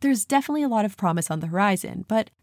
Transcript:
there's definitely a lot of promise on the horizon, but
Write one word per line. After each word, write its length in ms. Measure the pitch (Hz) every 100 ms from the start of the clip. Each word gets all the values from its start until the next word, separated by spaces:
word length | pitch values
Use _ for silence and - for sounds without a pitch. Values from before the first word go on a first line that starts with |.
there's 220 | 277 247
definitely 400 | - 277 269 302
a 60 | 285
lot 160 | 220 208
of 120 | -
promise 320 | 185 170 -
on 120 | 156
the 60 | 160
horizon, 580 | 175 202 190 - 185 -
but 220 | 220 220 _